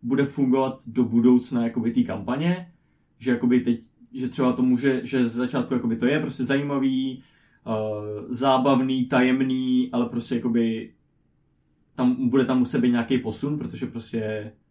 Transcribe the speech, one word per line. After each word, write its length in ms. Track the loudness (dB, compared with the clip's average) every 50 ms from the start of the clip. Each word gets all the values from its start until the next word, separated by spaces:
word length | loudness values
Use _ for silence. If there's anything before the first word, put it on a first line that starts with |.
| -2
bude 220 | -2 0 0 0
fungovat 580 | -2 0 -2 0 2 2 2 2 0 -4 -8 -14
do 180 | -8 -2 0 0
budoucna, 600 | 2 2 4 6 6 6 6 4 0 -2 -2 -2
jakoby, 260 | -2 -2 -2 -2 0 2
té 100 | 0 0
kampaně, 720 | 0 -2 -8 -4 -4 -4 -2 0 0 0 0 -4 -14 -20 _ _ _ _ _ _ _ _ _
že, 120 | -2 -2
jakoby, 300 | 0 2 2 2 2 2
teď, 200 | 2 2 -2 -2 -4 _ _ _ -20 -16 -10
že 140 | -6 -6 -6
třeba 240 | -2 0 0 0 2
to 100 | 2 2
může, 380 | 2 2 2 2 2 0 0 -2
že 220 | -2 0 0 0 0
z 40 | 0
začátku, 400 | -2 -4 -2 -2 -4 -4 -2 -2
jakoby, 220 | -2 0 -2 -2
to 100 | 0 0
je 140 | 0 0 0
prostě 240 | -2 -4 -4 -4 -2
zajímavý, 800 | 0 0 0 0 -2 -2 0 0 0 0 0 -2 -4 -6 -8 -14 _ _ _ _ _ _ _ _
eh, 40 | -6 -4 -4 -4 -4 -6 -6 -8 -8 -8 -10 -8 -8
zábavný, 760 | -6 -2 2 2 4 4 4 4 4 4 2 0 0 -2 -2
tajemný, 840 | 0 2 2 4 4 4 2 2 0 0 -2 0 0 2 2 0 0 0
ale 160 | -2 -2 -2
prostě, 260 | -4 -6 -4 -2 -4
jakoby, 580 | -2 -2 0 0 2 2 0 0 -4 -8 -12 _ _ _ _ _ _ _ _ _ _ _ _ _ _ _ _ _ _ _ _ _
tam, 340 | 0 2 2 2 2 0 2
bude 160 | 4 4 4
tam 140 | 4 2 2
muset 220 | 2 2 0 2
být 100 | 2 2
nějaký 280 | 2 2 0 0 0 0
posun, 400 | 0 -2 -6 -6 -4 -4 -4 -4
protože 280 | -6 -8 -8 -8 -10
prostě 680 | -8 -8 -10 -12 -8 -6 -6 -4 -4 -6 -6 -8 -12 -16 _ _ _